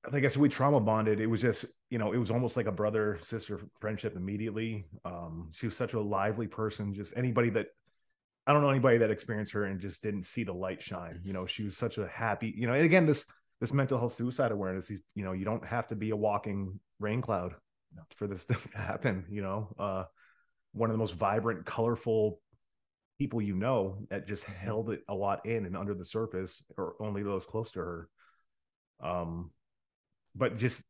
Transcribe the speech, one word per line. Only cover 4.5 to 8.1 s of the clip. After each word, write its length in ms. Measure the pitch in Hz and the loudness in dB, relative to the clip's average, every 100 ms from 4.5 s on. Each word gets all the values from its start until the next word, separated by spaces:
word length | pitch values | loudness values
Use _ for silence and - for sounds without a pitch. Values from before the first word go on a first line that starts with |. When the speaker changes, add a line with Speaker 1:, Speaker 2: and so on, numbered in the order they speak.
| 104 113 107 82 82 - | -2 -4 -4 -8 -10 -8
Speaker 1:
Um, 440 | 87 85 82 85 | -8 -8 -10 -10
she 120 | 82 117 | -6 -6
was 80 | - | -4
such 180 | 120 | -2
a 60 | 117 | -2
lively 480 | 104 98 104 107 110 | 0 2 2 0 -4
person. 460 | - 110 - 101 | -2 -4 -2 -6
Just 220 | 98 101 - | -6 -6 -2
anybody 320 | 127 120 117 | 2 4 4
that, 160 | 107 101 _ _ _ _ | 4 0 _ _ _ _